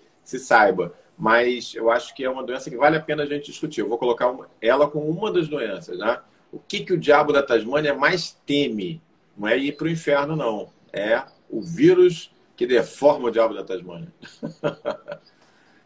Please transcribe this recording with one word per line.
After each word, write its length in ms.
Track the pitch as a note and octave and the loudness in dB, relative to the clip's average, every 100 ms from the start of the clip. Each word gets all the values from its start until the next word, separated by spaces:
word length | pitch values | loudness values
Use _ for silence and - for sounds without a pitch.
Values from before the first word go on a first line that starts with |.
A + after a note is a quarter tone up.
| _ _ | _ _
se 160 | - B2+ | -14 -12
saiba. 540 | - A#2 G#2 F2+ F2 - _ - | 2 4 4 2 -4 -10 _ -6
Mas 560 | G#2+ A#2 B2 B2 A2 - | 2 2 2 -2 -6 -4
eu 140 | A2+ | 0
acho 240 | A#2+ - | 0 -2
que 120 | - C3 | -8 -6
é 40 | |
uma 140 | C3 | -6
doença 260 | A#2+ B2+ D3+ | -8 -10 -10
que 60 | B2 | 2
vale 220 | D3 D#3+ | 2 2
a 40 | |
pena 220 | D#3 D3+ | -2 -4
a 20 | C#3+ | -4
gente 200 | C#3+ C#3+ | -6 -8
discutir. 340 | - D#3 D3 | -10 -8 -6
Eu 80 | C3 | -4
vou 100 | A#2 | -2
colocar 300 | B2 A#2 B2 | 0 0 0
uma, 220 | C3+ - _ | -2 -10 _
ela 280 | A2+ C3 D3 | 2 4 2
como 200 | D3+ D3+ | 0 -4
uma 220 | F3 G#3+ | -2 -2
das 160 | F3+ D3+ | 0 -2
doenças, 500 | D3 A2+ F#2 - F2+ | -4 -4 -6 -10 -4
né? 220 | G#2+ B2 - _ _ | -2 -2 -6 _ _
O 80 | - | -20
que 220 | - G3+ | -10 -8
que 120 | - | -2
o 40 | F3 | 0
diabo 340 | D3 D3 D3 | 4 4 4
da 100 | C#3 | 2
Tasmânia 520 | C#3 A#2 A2 D3 D3+ | 2 0 2 -2 0
mais 440 | B2+ D3 F3+ - - - | 2 2 0 -4 -10 -2
teme? 560 | C#3+ C3 A2 F2 E2 - _ _ - | 0 0 -4 -6 -10 -16 _ _ -8
Não 100 | G#2 | 0
é 100 | B2+ | 0
ir 160 | C#3+ | 0
pro 160 | C#3+ D#3+ | -4 -4
inferno, 460 | E3 D3 C#3+ C#3+ D#3 | -2 0 0 0 -2
não. 340 | B2 G#2 - _ _ | -2 -4 -8 _ _
É 320 | G2 G#2 A#2+ - _ _ | -6 0 0 -2 _ _
o 120 | A2+ | -10
vírus 720 | G2 - A3 F3+ F3+ E3 - _ _ - | -8 4 6 8 6 4 -8 _ _ -6
que 120 | B2 | 2
deforma 600 | A#2+ A2 - C#3+ C#3 A#2+ | 2 2 2 4 4 2
o 40 | |
diabo 220 | A2 A2+ | 2 2
da 100 | G#2 | 0
Tasmânia. 480 | - F#2 F2+ E2+ E2 _ - - | -8 -10 -10 -14 -16 _ -20 -16
<laughs> 800 | - - - - - - - - _ _ _ _ _ _ | -14 -8 -6 -6 -8 -10 -12 -18 _ _ _ _ _ _